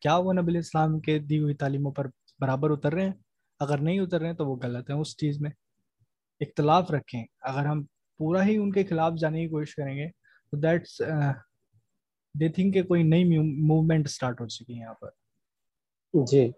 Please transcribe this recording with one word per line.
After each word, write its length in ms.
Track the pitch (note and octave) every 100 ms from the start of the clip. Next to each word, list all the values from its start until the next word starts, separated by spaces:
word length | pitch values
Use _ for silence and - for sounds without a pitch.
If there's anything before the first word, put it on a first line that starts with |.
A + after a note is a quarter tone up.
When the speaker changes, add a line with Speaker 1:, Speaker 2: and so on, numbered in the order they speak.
Speaker 1:
کیا 160 | D3 E3+
وہ 160 | F#3
نبی 160 | F#3 E3+
علیہ 100 | E3+
السلام 420 | D#3+ D#3+ D#3 D#3
کے 180 | D#3 D#3
دی 200 | D3 D3+
ہوئی 160 | D3+
تعلیموں 380 | C#3+ C#3 C#3 C#3+
پر 140 | C#3 C3+ - _ _
برابر 320 | C3+ C3 D3+
اتر 240 | D3 D3
رہے 100 | E3
ہیں۔ 80 | F#3+ G3 _ _ _ _
اگر 180 | C#3+ C#3+
نہیں 220 | D#3 F#3+
اتر 200 | F#3 F3
رہے 80 | E3
ہیں 80 | E3
تو 100 | C#3+
وہ 100 | B2+
غلط 280 | B2 B2 B2+
ہیں 80 | C#3+
اس 180 | D#3 -
چیز 240 | D3+ D3
میں۔ 100 | D3 - _ _ _ _ _ _ _ _
اختلاف 500 | C#3+ - D3 E3+ F3
رکھیں، 340 | D3+ - A#2+ A2 _
اگر 260 | C3 C3 C#3+
ہم 160 | D3+ D3 _ _ _
پورا 280 | D#3 F#3
ہی 120 | G3 G#3+
ان 160 | G3+
کے 120 | G3
خلاف 280 | G3 D#3+ D#3+ E3
جانے 220 | D#3 D#3+
کی 80 | E3
کوشش 260 | D#3 D3+
کریں 220 | - C#3 C3+
گے 120 | D#3 - _ _ _
تو 160 | D3 D#3+
that's، 480 | E3+ - - -
uh, 180 | D#3 C#3+ B2+ - _ _ _ _ _ _ _ _ D3
they 60 | D#3+
think 240 | D#3+ F#3+
کہ 100 | F#3+
کوئی 200 | F3+ F3
نئی 220 | D#3+ E3
میو-، 420 | F3+ D#3+ D#3 C#3+ D#3
موومنٹ 420 | D#3 D#3+ D#3+ D3
سٹارٹ 320 | - B2+ B2
ہو 80 | A2+
چکی 260 | - A#2
ہے 40 | A#2+
یہاں 160 | A2+
پر۔ 160 | A2 - - _ _ _ _ _ _ _ _ _
Speaker 2:
جی۔ 360 | E3+ B2 C3+ A#2+